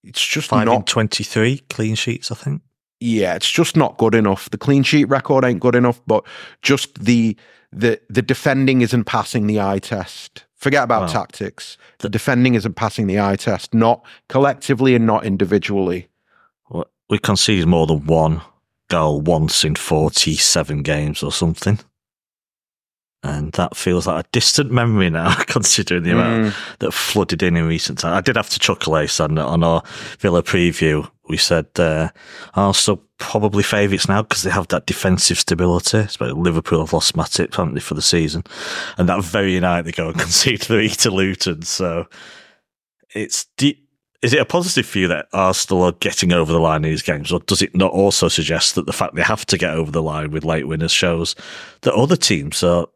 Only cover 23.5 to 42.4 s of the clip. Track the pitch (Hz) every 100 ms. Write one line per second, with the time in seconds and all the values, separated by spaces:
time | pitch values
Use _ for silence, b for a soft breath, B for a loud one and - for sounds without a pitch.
23.5 | - 90 - - 90 85 82 - 120 -
24.5 | - 139 123 117 107 90 82 85 90 -
25.5 | - 101 - 95 90 85 - - 113 107
26.5 | - - - - - - 104 92 82 90
27.5 | 85 82 82 - 64 85 92 92 117 -
28.5 | - - 95 - 78 73 - 78 78 69
29.5 | 82 82 82 B B B B 101 85 -
30.5 | 95 87 78 80 76 76 _ - 80 -
31.5 | 82 78 - 82 78 82 B B B B
32.5 | - 98 95 - 98 _ _ - 110 104
33.5 | 101 - 104 101 98 - 98 110 - 92
34.5 | 92 87 90 - - 95 90 - 85 -
35.5 | 85 90 87 - 110 104 - 60 71 87
36.5 | 80 - 82 80 80 - 82 78 - 90
37.5 | - 85 69 - 76 - 85 78 80 -
38.5 | B B B B B 90 92 87 104 98
39.5 | 92 90 85 82 82 82 82 82 85 -
40.5 | 107 - 110 107 - 117 92 95 95 -
41.5 | 80 85 - 90 85 82 B B B